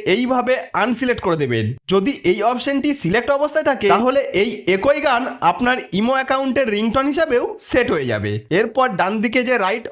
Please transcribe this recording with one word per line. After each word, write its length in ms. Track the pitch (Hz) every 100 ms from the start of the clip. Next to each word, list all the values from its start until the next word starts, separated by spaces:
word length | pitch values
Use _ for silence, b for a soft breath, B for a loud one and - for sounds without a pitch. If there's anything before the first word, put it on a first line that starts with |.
| -
এইভাবে 500 | 202 247 254 240 254 -
আনসিলেক্ট 500 | 175 214 240 254 226
করে 140 | 190 160
দেবেন। 380 | 135 117 110 135 -
যদি 220 | 196 196 -
এই 180 | 165 202
অপশনটি 520 | 214 247 285 277 294
সিলেক্ট 360 | 285 165 214 233
অবস্থায় 340 | 277 294 311
থাকে, 240 | 302 269 202
তাহলে 320 | 190 247 277
এই 420 | - 175 226 214 -
একই 340 | 190 262 294
গান 360 | 294 240 254 -
আপনার 360 | 170 - 247 254 -
ইমো 200 | 180 226
অ্যাকাউন্টের 580 | 262 262 269 269 254 262
রিংটোন 360 | 208 226 269 277
হিসাবেও 500 | 294 311 240 - -
সেট 320 | - 247 240
হয়ে 160 | 175 131
যাবে। 340 | 107 104 104 -
এরপর 380 | 165 226 262 254
ডান 320 | 180 180 220
দিকে 220 | 226 247
যে 160 | 247 247
রাইট 300 | 190 233 -